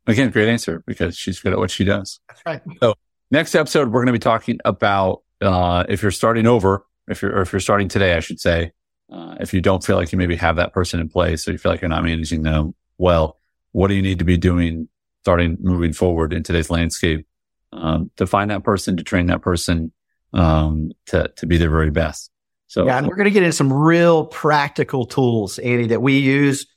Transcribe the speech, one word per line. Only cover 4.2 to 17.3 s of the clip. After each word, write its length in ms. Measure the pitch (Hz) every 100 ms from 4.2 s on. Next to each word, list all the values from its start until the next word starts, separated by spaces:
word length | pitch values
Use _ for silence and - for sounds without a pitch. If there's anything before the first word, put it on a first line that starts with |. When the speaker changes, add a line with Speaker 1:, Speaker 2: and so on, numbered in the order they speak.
| 123 113 - -
Speaker 1:
about, 600 | - 101 107 98 95 - _ -
uh, 440 | 98 90 87 87 90
if 140 | 98
you're 80 | 104
starting 340 | - 113 113 113
over, 400 | 120 95 98 - _ -
if 140 | -
you're, 120 | 98 98
or 60 |
if 100 | 90
you're 80 | 101
starting 280 | - 101 95
today, 240 | - 95
I 60 | 82
should 200 | - 80
say, 320 | 90 85 85 - _ _ _
uh, 240 | - - -
if 140 | 98
you 80 | 95
don't 220 | 92 92
feel 140 | - 95
like 140 | 92
you 60 | 92
maybe 180 | 87 85
have 180 | 82 82
that 180 | -
person 260 | - 87 85
in 100 | 82
place, 380 | 90 85 80 -
or 40 |
you 60 | 85
feel 140 | 90
like 100 | 82
you're 80 | 85
not 140 | 80
managing 400 | 82 82 78 82
them 300 | 78 78 78 - _ -
well, 400 | 90 85 80 - _ _ _
what 180 | - 98
do 60 | 98
you 60 |
need 180 | 95 90
to 60 | 85
be 120 | 87
doing 500 | 92 87 85 82 80 _ _ _
starting 360 | - 87 85 82
moving 340 | 92 87 85
forward 400 | 78 92 82 80
in 80 | 87
today's 280 | 80 85 80
landscape, 580 | 85 82 - 87 78 -